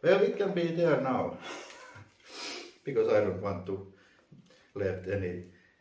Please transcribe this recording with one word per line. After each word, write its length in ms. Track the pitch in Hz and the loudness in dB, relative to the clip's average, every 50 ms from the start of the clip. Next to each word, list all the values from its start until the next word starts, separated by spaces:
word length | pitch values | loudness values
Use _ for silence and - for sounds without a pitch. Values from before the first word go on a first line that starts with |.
Well, 180 | 139 160 190 202 | 6 6 6 6
it 140 | 208 240 - | 6 2 2
can 160 | - 202 185 | 0 -2 0
be 160 | 170 175 170 165 | 0 0 0 0
there 320 | 160 165 170 160 147 131 | 0 2 4 4 4 2
now, 380 | 127 131 127 123 - - - - - - - - - - - - - - - - - _ | 2 0 0 0 -2 -4 -6 -8 -12 -14 -14 -14 -14 -18 -20 -20 -20 -20 -20 -20 -20 _
<laughs> 720 | _ _ _ - - - - - - - - - - _ _ | _ _ _ -20 -16 -12 -12 -10 -10 -12 -14 -16 -20 _ _
because 240 | - 139 113 110 113 | -4 0 2 4 4
I 120 | 113 107 | 4 4
don't 220 | 104 98 90 - | 4 2 -2 -2
want 240 | 101 101 95 90 - | -4 -4 -4 -4 -6
to 260 | 98 95 95 - - - _ _ _ _ _ _ _ - - - _ - _ _ _ _ | -6 -6 -6 -8 -12 -20 _ _ _ _ _ _ _ -20 -20 -20 _ -20 _ _ _ _
left 340 | 101 101 95 90 92 90 90 | -4 -2 -2 -2 -4 -4 -4
any 360 | 101 101 95 90 87 87 87 - - _ _ _ _ _ | -4 -2 -2 -4 -6 -8 -10 -14 -20 _ _ _ _ _